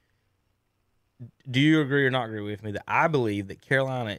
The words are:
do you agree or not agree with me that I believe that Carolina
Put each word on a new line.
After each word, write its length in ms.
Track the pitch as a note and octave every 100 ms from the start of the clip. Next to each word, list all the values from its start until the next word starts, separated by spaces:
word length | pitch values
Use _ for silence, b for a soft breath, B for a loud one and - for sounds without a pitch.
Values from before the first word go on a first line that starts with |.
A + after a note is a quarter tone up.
| _ _ _ _ _ _ _ _ _ _ _ _ A#2+ _ -
do 100 | B2+
you 180 | D3+ D#3+
agree 240 | C3+ C#3+ C3+
or 60 |
not 140 | B2+ A2+
agree 160 | A2
with 200 | G#2 G#2
me 100 | G#2+
that 120 | G2+ -
I 200 | A#2 E3
believe 400 | D3+ A2+ G2+ G2
that 140 | -
Carolina 500 | _ C3+ C3 B2+ A2+